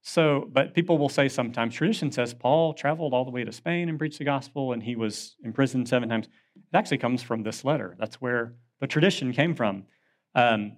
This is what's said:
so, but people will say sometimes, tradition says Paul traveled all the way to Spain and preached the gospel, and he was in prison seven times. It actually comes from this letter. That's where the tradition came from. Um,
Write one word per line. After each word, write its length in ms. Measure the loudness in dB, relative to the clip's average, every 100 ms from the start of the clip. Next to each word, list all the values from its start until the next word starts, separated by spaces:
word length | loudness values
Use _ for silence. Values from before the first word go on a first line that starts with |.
so, 460 | -2 2 4 2 2
but 220 | 0 2
people 240 | 0 2 2
will 120 | 2
say 180 | 2 2
sometimes, 480 | 0 -2 -2 -4 0
tradition 360 | -2 0 -2
says 220 | -2 -4
Paul 400 | -2 2 4 2
traveled 400 | 0 -2 -2 0
all 120 | 0 0
the 60 |
way 120 | -4
to 80 | -6
Spain 380 | -6 -4 -2 -2
and 100 | -4
preached 180 | -6 -4
the 60 |
gospel, 480 | -2 -2 -4 -6 -4
and 100 | -4
he 140 | -4 -2
was 400 | -4 -4 -12 _
in 100 | -8
prison 320 | 0 2 2 0
seven 240 | 0 2
times. 180 | -2 -4 _ _ -20
It 200 | _ 0
actually 220 | 0 -2
comes 240 | 0 -2
from 220 | -2 -4
this 220 | -4 -4 -2
letter. 300 | -2 -4 -8
That's 160 | -8 -6
where 320 | -4 -2 -4 -10 _ _
the 80 | -4
tradition 460 | 4 4 4 -2
came 200 | 0 0
from. 320 | 2 0 -2 -10 _ _ _ _
Um, 400 | 2 4 4 -2